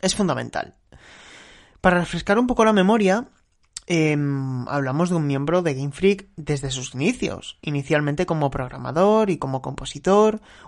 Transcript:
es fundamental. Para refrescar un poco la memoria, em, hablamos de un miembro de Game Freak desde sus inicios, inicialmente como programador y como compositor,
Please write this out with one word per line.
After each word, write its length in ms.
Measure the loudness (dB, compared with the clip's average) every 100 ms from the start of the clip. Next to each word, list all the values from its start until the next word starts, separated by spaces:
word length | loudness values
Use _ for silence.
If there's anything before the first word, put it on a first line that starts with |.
es 140 | -4
fundamental. 600 | 0 -2 -2 -6 -8 -10 _ _ -20 -20 -20 -20 -20 -20 -20 -20 _
Para 160 | 2 2
refrescar 400 | 0 -4 0 2
un 80 | 2
poco 180 | 4
la 80 | 4
memoria, 560 | 4 4 4 2 0 -4 _ _ _ _ -16
em, 840 | -2 0 2 2 0 -2 -4 -6 -4
hablamos 440 | -4 -2 0 0
de 60 | 0
un 100 | 0
miembro 340 | -2 0 2
de 140 | 2
Game 180 | 0 -6
Freak 360 | 0 2 2 -4 -10
desde 340 | -4 -4 -4
sus 240 | -8 -8
inicios, 640 | -2 -2 -2 -4 -6 -14 -12
inicialmente 640 | -6 -4 0 0 0 -2
como 260 | -2 0 -2
programador 800 | -2 -8 -8 -4 2 4 4 2
y 80 | -2
como 240 | -4 -6
compositor, 800 | -6 -10 -12 -4 2 4 4 2 -8 -20